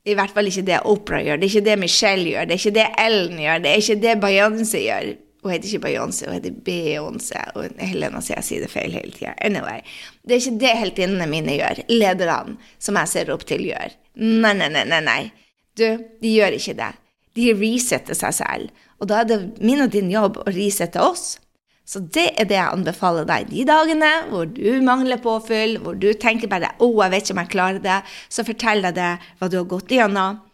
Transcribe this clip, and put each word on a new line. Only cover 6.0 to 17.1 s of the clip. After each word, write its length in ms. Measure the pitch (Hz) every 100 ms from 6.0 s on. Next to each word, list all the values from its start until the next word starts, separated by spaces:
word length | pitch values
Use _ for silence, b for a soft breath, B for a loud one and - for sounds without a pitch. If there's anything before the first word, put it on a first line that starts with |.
| 120 - -
hun 80 | 175
heter 200 | - -
Beyoncé, 760 | - 175 160 151 151 - - - - -
og 220 | - -
Helena 400 | 185 180 151 -
sier 160 | - -
jeg 80 |
sier 200 | - -
det 40 | -
feil 240 | - -
hele 200 | 170 -
tiden. 220 | - - -
Anyway, 400 | 214 190 - 113 B B B B
det 140 | -
er 80 | 247
ikke 180 | 254 220
det 120 | 269 233
heltinnene 500 | 196 - 185 190 160
mine 260 | 160 156 143
gjør, 240 | - - -
lederne 840 | 233 202 185 170 143 - 220 - _
som 220 | - 202
jeg 80 | 160
ser 220 | 180 165
opp 120 | 147 -
til 160 | 156 -
gjør. 240 | - - - _ -
Nei, 320 | 220 226 220
nei, 160 | 202 165
nei, 140 | 147
nei, 140 | 107 160 156
nei. 140 | 127 220 b b _ _ -
Du, 100 | 226 226 226 -
de 120 | 226
gjør 220 | 220 196 -
ikke 180 | - -
det. 140 | 113 - _